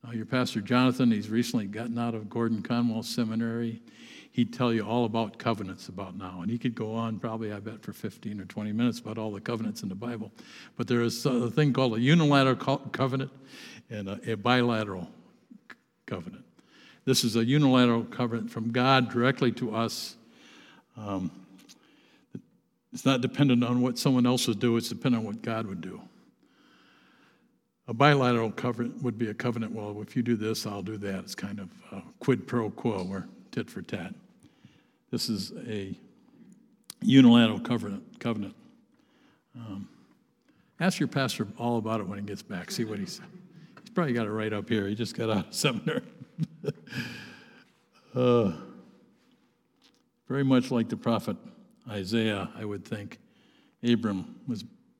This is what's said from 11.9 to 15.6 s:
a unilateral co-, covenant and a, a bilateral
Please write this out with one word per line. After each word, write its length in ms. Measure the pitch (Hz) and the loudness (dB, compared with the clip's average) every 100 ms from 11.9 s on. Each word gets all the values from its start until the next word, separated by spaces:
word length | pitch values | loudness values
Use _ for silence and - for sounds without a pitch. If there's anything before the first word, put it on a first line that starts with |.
| 110 | 4
a 20 | |
unilateral 560 | 123 170 151 143 131 123 | 6 6 6 6 6 2
co-, 220 | - 135 | 0 -2
covenant 540 | - - 135 131 139 - - - - - _ | -4 -2 0 0 -6 -10 -20 -20 -20 -20 _
and 200 | 110 98 | -8 -8
a, 220 | 123 120 | -8 -6
a 40 | 107 | -2
bilateral 760 | 120 123 120 113 107 92 87 - - _ _ - | 2 4 4 0 -2 -6 -10 -14 -20 _ _ -20